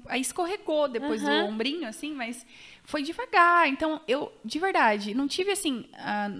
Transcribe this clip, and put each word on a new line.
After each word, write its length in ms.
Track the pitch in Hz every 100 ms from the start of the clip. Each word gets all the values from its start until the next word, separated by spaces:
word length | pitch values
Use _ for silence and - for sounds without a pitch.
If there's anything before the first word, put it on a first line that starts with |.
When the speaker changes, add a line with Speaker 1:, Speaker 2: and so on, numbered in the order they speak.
| -
Speaker 1:
aí 140 | 254
escorregou 680 | 262 - 339 403 - 302 285
depois 340 | 233 285 427
do 60 | 285
Speaker 2:
Aham. 180 | 294 214
Speaker 1:
ombrinho, 380 | 220 240 339 240
assim, 260 | 220 294
mas 320 | 294 226 247 - - - -
foi 200 | - 302
devagar. 640 | 285 339 508 381 349 349 311
Então, 320 | 269 311 302 -
eu, 240 | 269 - - 220
de 120 | 302
verdade, 540 | 381 370 240 208 208
não 140 | 233 285
tive, 240 | - 381
assim, 320 | 381 330 240 - -
ah, 320 | 214 208 208 196